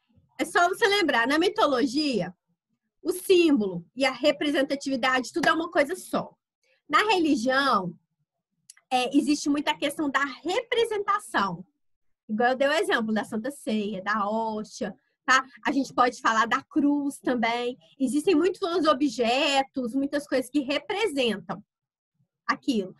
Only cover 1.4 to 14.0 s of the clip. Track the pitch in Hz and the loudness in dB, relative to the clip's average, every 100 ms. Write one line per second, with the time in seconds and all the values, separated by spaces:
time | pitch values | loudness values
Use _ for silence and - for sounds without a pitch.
1.4 | 370 370 302 254 220 269 294 220 175 - | 2 2 2 2 0 0 -2 -2 -4 -10
2.4 | _ _ _ _ _ _ 311 349 - 359 | _ _ _ _ _ _ -6 -2 4 6
3.4 | 339 277 202 170 - 247 269 262 294 294 | 6 4 0 -4 -10 -2 -2 0 0 0
4.4 | 302 285 269 277 277 262 254 262 247 339 | 0 0 -2 -4 -4 -2 0 0 -2 0
5.4 | 311 320 339 349 277 370 - 208 - _ | 2 2 0 0 0 -2 -6 -6 -6 _
6.4 | _ _ _ _ - 294 427 381 311 269 | _ _ _ _ -2 0 2 2 2 2
7.4 | 247 262 277 220 175 - _ _ _ _ | 2 2 2 2 -2 -10 _ _ _ _
8.4 | _ _ _ - - 254 247 277 254 294 | _ _ _ -20 -4 -2 0 0 2 0
9.4 | 302 285 294 302 294 302 294 269 277 - | 0 -2 -2 -2 -2 -2 -2 0 -2 -6
10.4 | 302 403 480 466 466 415 403 415 - 285 | -4 -2 -2 0 0 -2 -2 -2 -2 -2
11.4 | 196 170 - _ _ _ _ _ - 214 | -2 -4 -12 _ _ _ _ _ -6 0
12.4 | 240 262 277 311 370 277 220 214 - 220 | 2 2 2 2 2 0 0 -2 -2 -6
13.4 | 254 285 - 214 202 190 | -6 -8 -4 -2 -2 -4